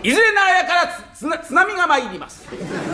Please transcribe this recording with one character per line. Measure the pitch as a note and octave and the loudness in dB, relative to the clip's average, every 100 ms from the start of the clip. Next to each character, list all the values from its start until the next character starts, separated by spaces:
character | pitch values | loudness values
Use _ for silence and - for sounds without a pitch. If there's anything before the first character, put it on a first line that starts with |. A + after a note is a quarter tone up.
ー、 | G#3 | 0
い | |
ず | D4+ | 2
れ | A4+ | 4
長 | G#4 F#4+ | 4 4
屋 | F#4 | 4
か | E4 | 2
ら | F4 E4 - - | 0 0 -4 -16
つ-、 | - | -10
つ | D4 | -6
な-、 | E4 | -6
津 | - | -2
波 | D4+ F#4+ | 2 2
が | G4 E4+ | 2 2
参 | C#4 A#3 | 2 0
り | F3+ | -8
ま | C3+ | -14
す。 | - - - - - - | -18 -16 -12 -8 -8 -6